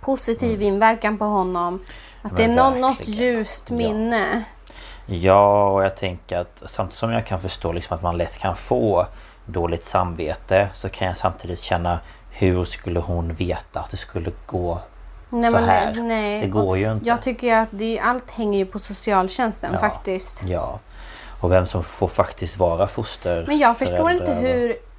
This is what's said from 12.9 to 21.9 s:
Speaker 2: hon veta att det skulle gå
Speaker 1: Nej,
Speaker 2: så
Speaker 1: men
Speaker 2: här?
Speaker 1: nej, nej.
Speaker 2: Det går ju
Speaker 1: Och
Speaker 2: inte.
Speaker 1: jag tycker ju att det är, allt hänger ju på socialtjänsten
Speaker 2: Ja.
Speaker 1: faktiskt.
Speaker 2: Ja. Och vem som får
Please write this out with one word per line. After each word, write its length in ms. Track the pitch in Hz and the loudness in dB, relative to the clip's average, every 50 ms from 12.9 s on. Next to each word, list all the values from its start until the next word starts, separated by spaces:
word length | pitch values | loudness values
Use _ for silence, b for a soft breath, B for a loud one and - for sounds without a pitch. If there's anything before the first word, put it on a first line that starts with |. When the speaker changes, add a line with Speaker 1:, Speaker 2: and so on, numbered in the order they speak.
| 85 87 | -4 -4
Speaker 2:
hon 340 | 85 - 90 85 85 82 80 | -2 -2 -2 -2 -2 -4 -4
veta 460 | 80 90 87 87 - - - - 73 | -4 -4 -4 -4 -6 -8 -10 -10 -10
att 120 | 71 - | -10 -8
det 60 | - - | -10 -12
skulle 340 | - - - 92 82 87 - - - | -12 -8 -8 -8 -6 -6 -8 -10 -14
gå 340 | - - 92 90 87 85 85 - - - - - - - - - - | -8 -6 -4 -2 -2 -4 -6 -8 -14 -20 -20 -20 -20 -18 -20 -14 -6
Speaker 1:
Nej, 220 | - 240 233 233 | -4 0 2 4
Speaker 2:
så 40 | 233 233 | 4 4
Speaker 1:
men 80 | 233 233 | 4 6
Speaker 2:
här? 220 | 92 92 82 - 73 | 4 4 4 2 -2
Speaker 1:
nej, 100 | - - | -4 -4
nej. 380 | - 226 - 214 208 208 - | -2 -2 -2 -2 -2 -2 -2
Speaker 2:
Det 60 | 110 104 | -4 -2
går 300 | 95 107 104 95 92 95 | 0 0 2 2 2 2
ju 100 | 98 110 | 2 0
Speaker 1:
Och 60 | 110 | 0
Speaker 2:
inte. 120 | 107 107 117 | -2 0 0
Speaker 1:
jag 120 | 120 233 | 0 0
tycker 260 | - 262 247 - - 240 | 0 -4 -4 -2 0 2
ju 60 | 226 | 2
att 160 | 220 226 220 | 2 2 0
det 260 | 214 196 214 226 226 - | -4 -6 -4 -4 -4 -2
är, 40 | - | 0
allt 280 | 220 247 254 247 - | 0 -2 -2 -4 -10
hänger 280 | - - 233 208 202 196 | -8 -4 -2 0 2 0
ju 60 | 190 | 0
på 140 | 190 - 214 | -2 -4 -10
socialtjänsten 960 | - - 202 - - - 208 190 185 190 185 - 254 226 214 - - - 180 | -10 -10 -10 -8 -2 2 2 2 2 2 0 -2 -2 -2 -2 -4 -6 -4 -2
Speaker 2:
Ja. 60 | 180 | 0
Speaker 1:
faktiskt. 640 | 214 208 - - - - 190 185 - - - - - | 0 0 -2 -2 -6 -6 -4 -4 -4 -8 -10 -8 -4
Speaker 2:
Ja. 360 | 92 90 87 - - - - - - B B B B B B B B B B | -4 -2 -2 -2 -4 -8 -12 -14 -18 B B B B B B B B B B
Och 100 | - 87 | 2 6
vem 140 | 90 92 90 | 6 6 4
som 180 | 92 - 95 82 | 4 0 -2 -4
får 240 | - | -4